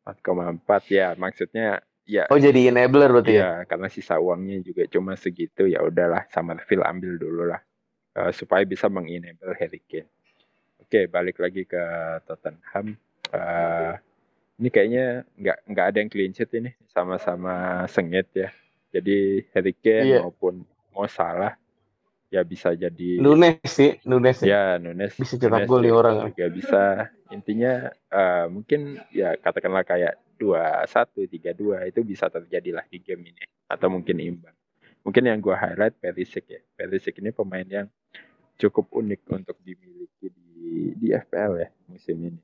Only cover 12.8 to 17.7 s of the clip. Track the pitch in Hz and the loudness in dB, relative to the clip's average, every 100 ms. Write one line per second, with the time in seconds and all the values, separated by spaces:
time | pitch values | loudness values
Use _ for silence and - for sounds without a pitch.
12.8 | 107 107 _ _ - 95 87 85 85 85 | -8 -14 _ _ -10 -6 -4 -2 -2 -2
13.8 | - - _ _ _ _ _ _ 123 110 | -4 -8 _ _ _ _ _ _ 0 2
14.8 | 104 123 127 123 - _ 98 - - 98 | 2 0 -2 -4 -12 _ -4 -4 -4 -2
15.8 | 92 104 107 101 95 95 117 117 120 _ | 0 0 -2 -4 -4 -4 -6 -4 -8 _
16.8 | _ - 90 92 - 87 92 90 92 | _ -4 -2 -4 -4 -6 -6 -6 -4